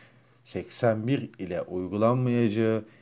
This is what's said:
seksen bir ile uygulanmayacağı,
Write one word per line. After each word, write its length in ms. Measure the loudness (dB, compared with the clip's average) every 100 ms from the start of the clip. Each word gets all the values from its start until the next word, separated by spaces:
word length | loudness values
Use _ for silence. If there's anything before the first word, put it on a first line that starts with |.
| -20 -20 _ _
seksen 640 | -12 -10 -8 0 0 2 0
bir 220 | -2 -4 -10
ile 220 | -6 -6
uygulanmayacağı, 1200 | -6 -6 -4 2 4 4 2 2 2 2 2 0 -4 -18